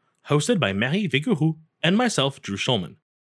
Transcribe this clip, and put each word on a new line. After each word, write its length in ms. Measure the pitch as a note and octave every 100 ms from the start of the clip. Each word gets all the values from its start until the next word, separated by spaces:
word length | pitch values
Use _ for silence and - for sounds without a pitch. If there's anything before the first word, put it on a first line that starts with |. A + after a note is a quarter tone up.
| _ _ -
hosted 280 | D3 D3+ A3
by 140 | G#2
Marie 340 | G2 B2 F#3 G3
Vigouroux, 480 | C#3 G3 E3+ D#3 D#3 - _
and 140 | D#3+ G3+
myself, 440 | B3 - C3+ -
Drew 140 | - G2
Schulman. 400 | - A#2 F2 - _ _